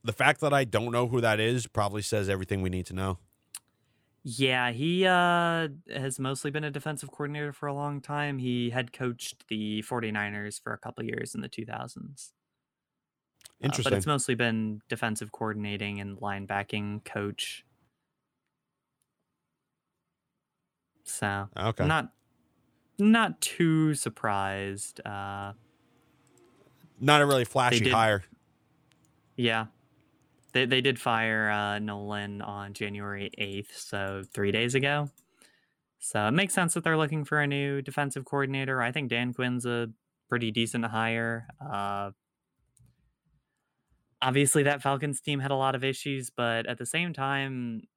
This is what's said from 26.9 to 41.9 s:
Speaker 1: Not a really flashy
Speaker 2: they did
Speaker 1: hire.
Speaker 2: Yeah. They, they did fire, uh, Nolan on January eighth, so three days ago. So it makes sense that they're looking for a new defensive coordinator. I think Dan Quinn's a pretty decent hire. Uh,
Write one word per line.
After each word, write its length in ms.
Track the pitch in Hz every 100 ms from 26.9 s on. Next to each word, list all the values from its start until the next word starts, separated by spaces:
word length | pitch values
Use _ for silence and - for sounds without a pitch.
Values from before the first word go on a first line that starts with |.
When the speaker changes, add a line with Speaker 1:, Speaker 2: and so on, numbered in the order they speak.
| -
Speaker 1:
Not 240 | 131 147
a 40 | 143
really 180 | 135
flashy 340 | 117 139 123 120
Speaker 2:
they 60 |
did 80 | 117
Speaker 1:
hire. 300 | 113 110 101 - - _ _ _ _ _ _ _ _ _ -
Speaker 2:
Yeah. 300 | 117 113 110 _ _ _ _ _ _ _ _
They, 120 | 127
they 160 | 127 131
did 180 | 131 127
fire, 520 | 131 113 113 110 107
uh, 280 | 104 104 104
Nolan 600 | 107 104 104 104 104 101
on 320 | 104 101 101
January 580 | 104 104 101 101 101 101 -
eighth, 400 | 101 98 101 -
so 460 | - 101 98 98 95
three 200 | - 101
days 220 | 107 120
ago. 360 | 131 139 147 147 _ _ _ - _ _ _ _ _
So 280 | - 107 107
it 40 |
makes 240 | 151 196
sense 180 | - 170
that 100 | 175
they're 140 | 165 160
looking 300 | 151 156 147
for 140 | 151
a 60 | 143
new 360 | 139 139 139
defensive 420 | 135 143 139 135
coordinator. 560 | 131 139 135 135 135 131
I 100 | 120
think 200 | 151 131
Dan 240 | 120 123
Quinn's 320 | 120 123 123 123
a 240 | 120 117 - _ _ _
pretty 200 | 120 113
decent 360 | 110 113 123 113
hire. 600 | 110 113 113 113 117 113 -
Uh, 520 | 135 101 101